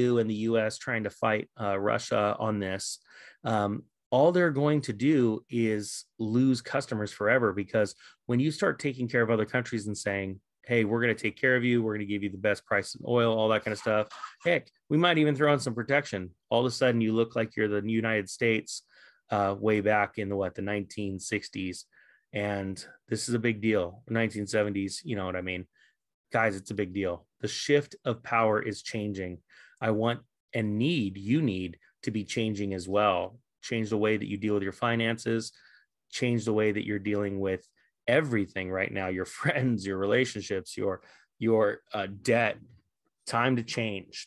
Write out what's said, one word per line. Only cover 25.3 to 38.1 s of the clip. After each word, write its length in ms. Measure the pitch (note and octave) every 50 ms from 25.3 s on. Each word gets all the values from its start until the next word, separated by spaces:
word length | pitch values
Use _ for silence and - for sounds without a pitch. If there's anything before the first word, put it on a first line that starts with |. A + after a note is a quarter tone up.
| F#2
I 40 | F2+
mean? 260 | F2+ F#2 F2+ F2+ F2+ _ _ _ _ _ _ _ _ _ _ _ _ - -
Guys, 200 | A#2 A2+ A2 F#2+
it's 160 | F#2+ F#2+ -
a 40 | A2+
big 180 | G2 G2+ F2+
deal. 340 | F#2 G2+ F#2+ F2+ F2 - _ _ _ -
The 80 | - G#2+
shift 480 | - - - - C#3+ C#3+ C#3+ - - - -
of 180 | C3 A#2 A#2
power 380 | - - A#2+ A2+ A2+ A2 G#2+ G#2+
is 220 | - G#2+ G#2 -
changing. 560 | - - - A2 G#2 G#2 G2 F#2+ F#2+ F2+ F2 E2+ _ _ _ - - - _ -
I 120 | A2 A2+
want 280 | A2 G#2+ A2 A#2 A#2+ A#2+ - _ _ _ _ _
and 240 | - A#2 A2 G#2 G#2
need, 400 | G#2+ A#2+ D#3 F3 D3 A2 G2 F#2
you 240 | G2 G2 G#2 B2+ D#3+
need 380 | D#3 A#2+ F#2 F#2 F#2 F2 E2+ _ _ _ _ _
to 80 | - -
be 140 | G#2+ A2 G2
changing 500 | - - B2 A2+ A2 G#2 G2 G#2 G2 G2
as 120 | F#2 F2
well. 520 | F#2 F#2+ G2+ G#2+ G#2 F#2+ F2 F2+ G2 A2+ A#2 _ _ _ _
Change 280 | - - B2 A2+ A2 G#2
the 60 | A2+
way 200 | G#2 G#2 G#2+ A2
that 120 | G2+ G#2 G2
you 80 | G2+
deal 180 | G2+ G#2 G#2+ G#2
with 100 | G2+ G2
your 80 | G2
finances, 800 | F#2+ - B2 A#2 A#2 A#2 A2+ A2+ A#2 A#2 - A#2 A2+ A2+ A2 - - _ _ _ _ _ _ _ _ _ _ _
change 340 | - - B2+ B2 A#2+ A2+ G2+
the 80 | A2+
way 200 | G#2+ G#2+ G#2+ G#2+
that 120 | G2+ G#2 -
you're 140 | G#2 G#2 G2+
dealing 400 | F#2+ G#2+ G#2 G2+ G#2 G2 G2 G2
with 260 | G2 F#2+ F#2+ F#2 - _ _ _ _ _ _ _ -
everything 600 | -